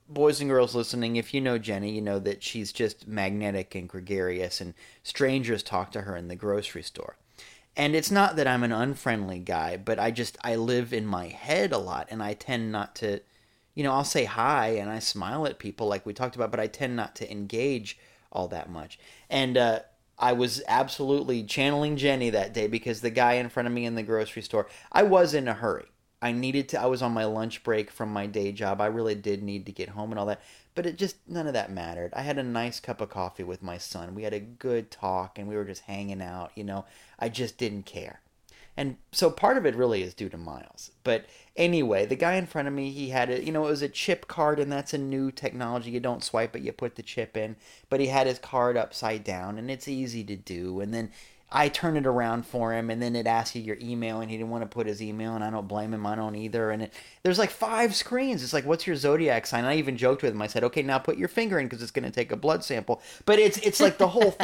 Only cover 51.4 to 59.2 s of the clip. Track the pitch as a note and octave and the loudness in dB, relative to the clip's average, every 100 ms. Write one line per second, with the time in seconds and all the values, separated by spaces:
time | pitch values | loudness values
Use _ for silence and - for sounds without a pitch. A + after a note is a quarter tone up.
51.4 | - C#3 D3 - E3+ D3+ C3 B2 A#2 A#2+ | -4 2 2 2 0 2 2 2 2 0
52.4 | A#2+ B2 A2+ A2+ A2+ A2+ A#2+ A#2+ A2+ A2+ | -2 -2 0 0 -2 -2 0 0 2 2
53.4 | A2 A#2+ A2 G#2+ A#2+ A#2+ A2+ A2 A2 A2 | 0 -4 -6 -6 -6 -4 -4 -4 -4 -6
54.4 | A2+ A#2 A2 A#2+ G#2+ G#2 A2 G#2+ A2+ A2+ | -4 -4 -6 -4 -4 -4 -6 -6 -4 -4
55.4 | G#2+ A2 G2 G#2 A2 A2 G#2 G#2+ A2 G#2 | -2 -4 -4 -4 -2 -4 -2 -2 -4 -4
56.4 | A2 A#2 A2 G#2+ A2 - - - F#3 F3+ | -4 -2 0 0 -4 -10 -20 -4 0 2
57.4 | G3+ - - A3+ A#3 F#3+ - B3 C4+ E3+ | 2 0 -2 2 2 0 -2 -2 0 -2
58.4 | B2+ D3+ C3+ E3 - D3+ C#3+ D3+ | -2 -2 0 0 0 0 4 4